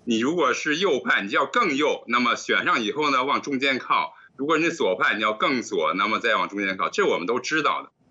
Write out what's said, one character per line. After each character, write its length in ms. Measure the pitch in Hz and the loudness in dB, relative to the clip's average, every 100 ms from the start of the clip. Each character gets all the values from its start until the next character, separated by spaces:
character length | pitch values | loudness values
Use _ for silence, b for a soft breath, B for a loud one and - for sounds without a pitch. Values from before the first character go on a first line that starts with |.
你 160 | - 113 | -2 0
如 160 | 127 175 | 2 2
果 160 | 135 | 2
是 240 | 113 156 151 | 0 -2 0
右 240 | 190 127 | 0 0
派， 200 | 117 123 | 0 -2
你 60 | 98 | 0
就 80 | 156 | -2
要 100 | 139 | 0
更 280 | 247 208 | 0 0
右， 300 | 139 147 - - | 2 0 -2 -2
那 140 | 123 | 0
么 160 | 120 107 | 2 0
选 280 | - 101 | 0 0
上 160 | 170 156 | 2 0
以 120 | 104 | 0
后 180 | 135 147 | -2 0
呢， 140 | 131 | 0
往 180 | 131 120 | 0 -2
中 160 | 151 135 | -2 -2
间 220 | 139 127 | 0 -2
靠； 340 | - 123 76 B B - | 0 -2 -2 B B -6
如 100 | 143 | 0
果 100 | 156 | 2
你 60 | |
是 100 | 165 | 0
左 220 | 165 107 92 | 0 0 2
派， 200 | 147 104 | 0 2
你 40 | |
要 120 | 110 | 0
更 300 | 107 175 131 | 0 0 0
左， 320 | 104 95 78 | -2 0 0
那 120 | 90 104 | 0 0
么 140 | 110 | 0
再 160 | 117 104 | 2 0
往 120 | 87 | 0
中 120 | 101 | -2
间 160 | 98 92 | -2 -2
靠。 120 | 80 | -2
这 160 | - | 0
我 140 | 180 95 | 2 2
们 80 | 90 | 0
都 140 | 123 | -2
知 200 | - 156 | -2 -2
道 180 | 135 71 | 0 -2
的。 80 | - _ _ | -6 _ _